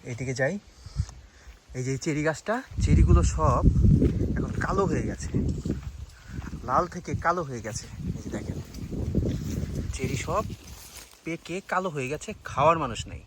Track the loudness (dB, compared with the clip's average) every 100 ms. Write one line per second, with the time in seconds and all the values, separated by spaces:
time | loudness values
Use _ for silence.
0 | -10 -8 -6 0 0 -2 -10 -20 -8 -4
1 | -4 -8 -20 -20 -20 -20 -12 -6 -4 -2
2 | -2 0 0 -2 -2 -4 -4 0 6 8
3 | 10 8 6 4 4 6 6 8 6 8
4 | 6 2 0 -2 -2 -2 0 2 2 2
5 | -2 -6 -4 -2 0 -2 -4 -6 -8 -12
6 | -16 -16 -12 -10 -10 -10 0 0 0 -6
7 | -6 -2 0 0 -2 -6 -8 -10 -12 -10
8 | -8 -6 -8 -8 -6 -8 -10 -12 -8 -6
9 | -2 0 0 -2 -4 -6 -4 -6 -6 -4
10 | -4 -4 -2 -2 -4 -10 -14 -18 -18 -18
11 | -20 -14 -10 -10 -8 -10 -2 -2 -2 -4
12 | -4 -6 -8 -12 -6 4 6 6 0 -4
13 | -8 -12